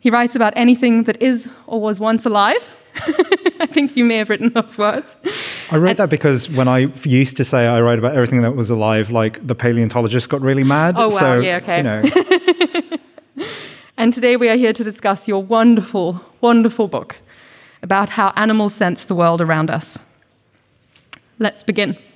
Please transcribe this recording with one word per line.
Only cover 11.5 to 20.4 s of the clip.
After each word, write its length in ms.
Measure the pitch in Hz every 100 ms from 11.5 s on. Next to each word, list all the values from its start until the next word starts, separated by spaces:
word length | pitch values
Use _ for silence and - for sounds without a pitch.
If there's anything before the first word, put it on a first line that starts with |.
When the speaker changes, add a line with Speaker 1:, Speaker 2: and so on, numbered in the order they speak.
| 180
Speaker 1:
okay. 220 | 190 -
Speaker 2:
you 40 |
know. 200 | - 214
Speaker 1:
<laughs> 960 | 269 339 359 359 359 349 349 349 - 320 _ - _ - 415 - - - - -
And 160 | 226
today 240 | 240 240 240
we 120 | 233
are 60 |
here 180 | 226 233
to 120 | 220
discuss 420 | 214 208 208 196 -
your 160 | 196
wonderful, 800 | 190 226 233 226 - 202 175 180 - _
wonderful 460 | 240 233 226 - 208
book 300 | 131 - - _ - - - - _
about 260 | 185 196 202
how 220 | - 196 -
animals 360 | 214 220 208
sense 300 | 208 185 180
the 100 | - 175
world 240 | 170 170
around 300 | 165 160 156
us. 280 | 160 - - _ _ _ _